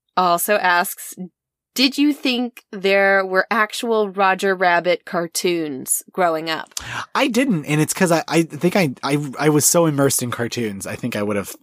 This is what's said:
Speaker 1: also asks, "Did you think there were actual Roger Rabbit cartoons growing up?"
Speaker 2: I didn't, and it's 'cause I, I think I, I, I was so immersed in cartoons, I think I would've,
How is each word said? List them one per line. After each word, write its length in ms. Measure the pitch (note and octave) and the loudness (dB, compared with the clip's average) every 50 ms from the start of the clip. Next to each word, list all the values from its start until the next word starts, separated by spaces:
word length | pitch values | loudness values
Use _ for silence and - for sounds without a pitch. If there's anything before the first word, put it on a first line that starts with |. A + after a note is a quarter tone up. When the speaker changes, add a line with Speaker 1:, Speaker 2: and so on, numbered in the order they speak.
| _ _ _ - | _ _ _ 0
Speaker 1:
also 380 | F#3 F3+ E3+ E3+ - - G#3 | 2 2 2 2 2 2 0
asks, 600 | G3+ F#3+ F3+ F3 F3 F3 - - - - - - - F#3 F3 _ _ _ _ _ _ _ _ - | 2 2 2 2 2 2 0 -4 -12 -14 -16 -16 -14 -16 -16 _ _ _ _ _ _ _ _ -2
"Did 240 | - B3+ C#4+ C4+ - | 2 2 2 2 2
you 140 | C#4+ D4 | 2 2
think 540 | C#4+ C#4+ - C#4 B3 A#3 B3 A#3+ - - - _ - | 0 0 -2 -2 -2 -2 -2 -4 -8 -12 -20 _ -10
there 520 | G3+ F3+ G3 G3 G3 G3 G3 G3 G3 F#3+ | -4 0 2 2 4 4 4 4 2 0
were 220 | F#3+ F#3 F#3 F#3+ - | 0 0 0 0 0
actual 600 | - A3+ G#3+ G#3+ - - - A#3 A3+ G#3+ G#3+ G3 | 0 0 0 -2 -4 -6 -4 -2 0 0 0 0
Roger 460 | F#3 F#3+ G3 F#3+ F#3+ F#3 G3 G3 F#3+ | 0 0 0 2 2 2 0 0 0
Rabbit 500 | F3+ F#3+ F3+ F3 E3+ E3 F3 F3 - - | 2 2 2 2 2 2 0 -2 -2 -4
cartoons 960 | - - F3+ E3+ E3 - - - F#3 F3 E3+ D#3+ D3+ C#3 B2+ C#3+ - - - - - | -6 -6 -4 -4 -4 -4 -4 -2 -2 0 -2 -2 -4 -6 -8 -6 -6 -6 -6 -8 -8
growing 380 | - - F#3 E3+ D#3+ D#3+ D#3 E3 | -4 0 0 0 0 -2 -4 -4
up?" 240 | D#3+ D3+ - - - - - - - - - - - | -6 -6 -6 -10 -12 -12 -12 -10 -10 -12 -10 -6 -2
Speaker 2:
I 140 | G#3 C4 C#4+ | 0 0 0
didn't, 340 | A3 A3+ C#4 C#4 G#3 D#3+ C#3 | 2 0 2 2 0 0 0
and 160 | - D3 D3+ | 0 0 2
it's 140 | D#3 - - | 2 0 0
'cause 180 | - G3 F3 | 0 2 2
I, 140 | E3+ D#3+ - - | 2 2 0 0
I 160 | - E3 E3+ | 0 0 0
think 320 | D#3+ - D3 - F3 - | 0 -2 -2 -2 0 2
I, 180 | G#3+ F#3 D3 B2 - - | 2 2 0 -2 -4 -4
I, 220 | C3 C#3+ D3 D3 C#3+ A#2+ - | -2 -2 -2 -2 -4 -6 -2
I 80 | C#3+ D#3 | 2 2
was 160 | D3+ D3+ C#3 | 4 4 4
so 200 | - - F3 E3+ | 4 4 4 4
immersed 360 | D#3+ D3 C#3 C#3 C#3 - - | 2 2 2 2 2 2 0
in 100 | B2+ B2 | -4 -4
cartoons, 540 | A2+ - A#2+ A2+ - - A#2 G#2+ G2+ G2 F#2 | -4 -4 -6 -6 -4 -4 -4 -4 -6 -8 -10
I 120 | F2 G2+ G#2 | -10 -8 -6
think 180 | - B2 A2 | -6 -6 -4
I 80 | A2 G#2 | -4 -2
would've, 320 | G#2 G#2 G2+ F#2+ - - - | -2 -2 -2 -4 -6 -10 -16